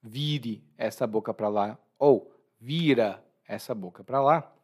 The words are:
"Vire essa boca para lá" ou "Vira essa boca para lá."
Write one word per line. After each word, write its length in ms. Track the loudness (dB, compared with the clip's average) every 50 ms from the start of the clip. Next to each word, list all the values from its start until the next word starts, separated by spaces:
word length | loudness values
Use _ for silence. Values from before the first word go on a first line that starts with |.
"Vire 580 | _ -12 -8 -6 -4 -2 -2 -4 -4 -6 -8 -8 _ _ _
essa 300 | -6 -6 -6 -4 -4 -6
boca 260 | -2 -2 -2 -2 -2
para 160 | -6 -2 -2 0
lá" 300 | 0 0 0 -2 -4 -12 _ _ _
ou 380 | _ 6 6 6 4 2 -8 _ _ _ _ _ _
"Vira 680 | -10 -6 -4 0 2 4 4 4 4 0 -2 -8 _ _ _ _ _
essa 260 | _ -14 -12 -8 -10 -10
boca 260 | -8 -8 -12 _ -18
para 180 | -12 -4 -2 0
lá." 320 | 2 4 2 2 0 -8 _ _